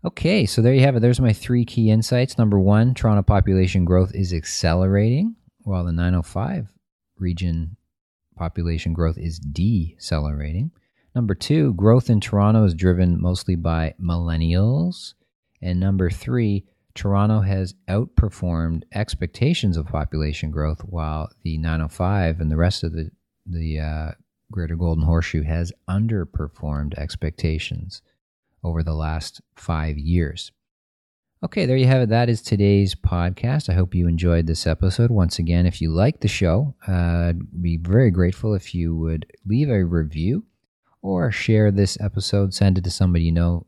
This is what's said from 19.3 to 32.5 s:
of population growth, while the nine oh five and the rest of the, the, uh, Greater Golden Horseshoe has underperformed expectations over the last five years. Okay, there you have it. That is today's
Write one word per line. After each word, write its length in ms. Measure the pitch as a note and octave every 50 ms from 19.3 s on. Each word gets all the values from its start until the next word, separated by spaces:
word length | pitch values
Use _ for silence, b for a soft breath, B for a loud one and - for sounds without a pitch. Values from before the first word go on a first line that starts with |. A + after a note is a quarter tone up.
| _ - A#2+ C#3+ F3 - - G2+ E2+
of 100 | E2 D2+ -
population 640 | - D#2+ D2+ C#2 - D#2 D2+ D2+ D2+ - - D#2 D2+
growth, 300 | D2+ D2+ D#2 D#2 - -
while 460 | G2 F#2 E2+ D#2 D#2 D#2 D#2 D#2 - _ _ _
the 160 | E2+ D#2+ D#2
nine 220 | D#2+ E2 D#2+ D#2+
oh 80 | D#2+ D2+
five 520 | - - F2+ F2+ G2+ G2+ F#2 E2 D#2+ E2+
and 100 | E2 D2+
the 60 | D#2
rest 280 | D#2 E2+ F2+ - - -
of 80 | E2+ D#2+
the, 180 | E2 D#2+ E2 _ _ _ _ _ _ _
the, 360 | - F2 E2 E2 D#2 D#2 D#2
uh, 320 | D2+ D2+ D#2 D#2 D#2 D#2 - _ _ _ _ _ _ _ G#2+
Greater 240 | G2 E2+ D#2 E2
Golden 280 | E2 F2+ E2+ D#2+ D#2+ D2+
Horseshoe 380 | D#2 E2 E2 E2 - - D#2+ D2
has 300 | D2+ D#2+ E2 E2+ E2+ - _ _ -
underperformed 1080 | F#2 G2+ G#2+ A2+ A2+ G2+ E2+ - - - D#2 C#2+ _ - - D2+ D2 D2 D2 D2 D2
expectations 1040 | - D2+ D#2+ - - - D#2 D#2 - - E2 D#2+ D#2 - - - D#2+ E2 F2+ - - _ _ _ _ _ _ _ _ _ _ _ _ -
over 180 | F2+ E2 E2 D#2+
the 120 | D#2+ D#2
last 460 | D#2 D#2 D#2 D#2 D#2+ D#2 - _ - _ _ _
five 420 | - - - E2+ D#2 D#2 D#2+ D2+ D2
years. 540 | C#2+ D#2+ E2+ F2+ E2 C#2+ - - - - _ _ _ _ _ _ _ _ _ _ _ _ _ _ _ _ _ _ -
Okay, 220 | - - G#3+ F3+
there 100 | B2 B2+
you 100 | C3 B2+
have 160 | B2 C3+ C3 B2
it. 60 | G#2+
That 200 | A2 A#2 A#2+ A#2+
is 120 | A#2 A2
today's 540 | - -